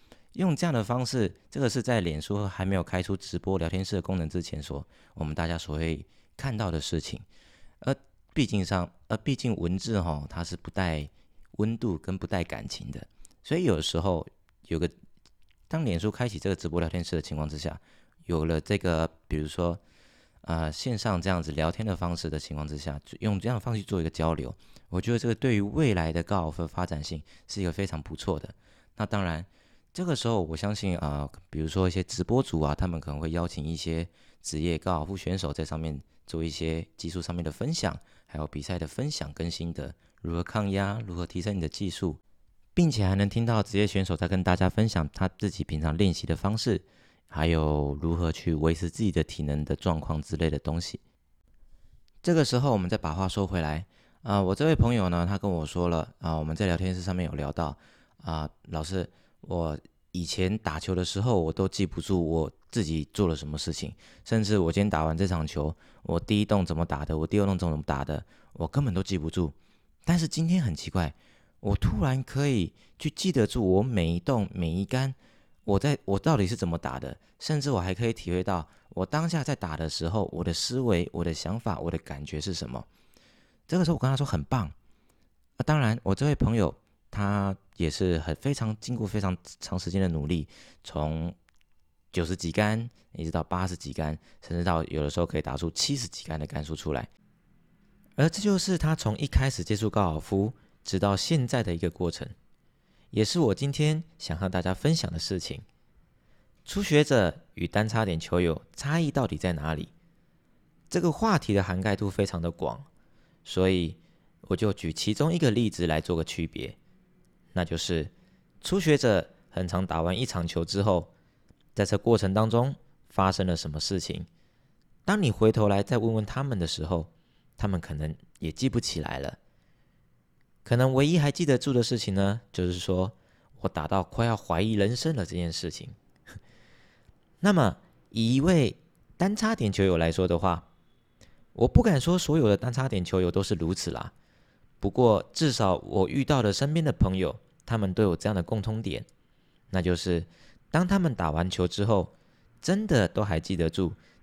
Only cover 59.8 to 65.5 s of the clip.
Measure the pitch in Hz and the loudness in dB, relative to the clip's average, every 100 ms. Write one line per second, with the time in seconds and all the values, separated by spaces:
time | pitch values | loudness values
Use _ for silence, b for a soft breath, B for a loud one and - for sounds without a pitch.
59.8 | - _ _ 90 82 - 92 107 - 78 | -10 _ _ -6 -4 0 0 0 -4 -4
60.8 | - 90 87 98 120 104 80 78 95 - | -2 -2 -2 0 2 2 2 0 0 0
61.8 | 92 - - 92 80 80 76 - _ 120 | -2 -2 0 2 2 0 0 -6 _ -2
62.8 | 80 80 71 - 95 76 71 76 - 76 | 0 -2 -2 0 2 0 -4 -6 -6 -6
63.8 | 73 - B B - 113 101 104 82 90 | -8 -12 B B -2 0 4 4 4 4
64.8 | 101 78 80 80 95 85 78 | 2 2 0 2 2 0 -2